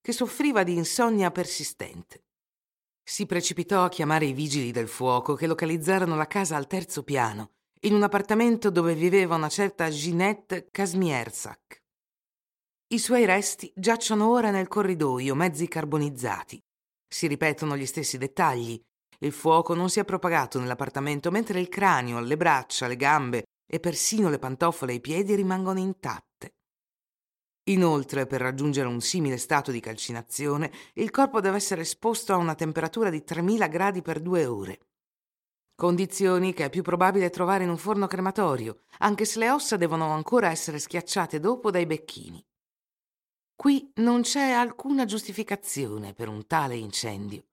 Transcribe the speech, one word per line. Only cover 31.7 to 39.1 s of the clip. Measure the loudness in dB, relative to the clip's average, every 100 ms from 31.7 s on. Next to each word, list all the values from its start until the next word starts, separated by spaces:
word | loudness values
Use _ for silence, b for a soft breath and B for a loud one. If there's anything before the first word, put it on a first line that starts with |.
| -4
esposto | -4 -2 -2 -2 0
a | 0
una | 0 -2
temperatura | -2 -2 -4 0 0
di | -2
tremila | -6 -2 0 2 0
gradi | 0 0 -2
per | -6 -6
due | 0 0 0
ore. | -2 -8 -12 _ _ _ _ _ _ _ _ _ -2
Condizioni | 2 2 0 2 4 4 2
che | 0 -2
è |
più | -2
probabile | -2 4 4 4 0
trovare | 0 0 2 0
in |
un | -2
forno | -2 -2 0
crematorio, | -2 -2 0 0 0 -4 -10 B B
anche | 0